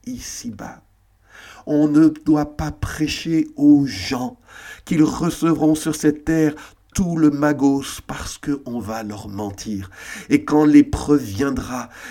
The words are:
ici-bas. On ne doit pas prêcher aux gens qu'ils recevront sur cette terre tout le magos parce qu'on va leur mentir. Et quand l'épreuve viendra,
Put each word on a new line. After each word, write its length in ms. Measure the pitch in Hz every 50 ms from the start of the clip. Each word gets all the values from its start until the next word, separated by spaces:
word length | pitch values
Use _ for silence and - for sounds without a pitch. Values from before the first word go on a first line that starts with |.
| _
ici-bas. 800 | 254 254 240 - - - - - - - - - - - - _ _ _ _ _ _ _ _ _ _ - - - - - - -
On 240 | - 151 147 151 151
ne 180 | 147 151 160 156
doit 480 | 156 - - - 156 147 - 147 -
pas 160 | - 160 147
prêcher 760 | - - - - - - 156 147 - - - 165 165 160 156 - - -
aux 280 | 147 147 147 143 143
gens 520 | 131 101 98 92 - 131 123 127 123 - - _ _ - - - - - - -
qu'ils 180 | - 175 151 156
recevront 720 | 143 123 - 160 175 - - 160 165 160 131 156 151 156
sur 200 | 151 - 160 151
cette 280 | - - 151 147 151 -
terre 300 | - 160 160 156 151 151 - - - - _ _ _ -
tout 240 | - 190 170 170 160
le 120 | 156 151
magos 720 | 143 143 147 147 147 131 139 139 139 139 135 - - - - -
parce 300 | 143 - - - - -
qu'on 420 | - 151 143 139 135 120 120 120
va 240 | 98 107 110 113 110
leur 240 | 104 104 101 92 101
mentir. 600 | 101 101 104 101 98 - - 110 104 98 95 - - - - - - - - -
Et 160 | 156 147 151
quand 180 | - 147 151 156
l'épreuve 580 | 151 147 147 143 - - - - - 147 143
viendra, 680 | 123 107 98 104 139 139 131 117 - - 127 123 120 - - - - -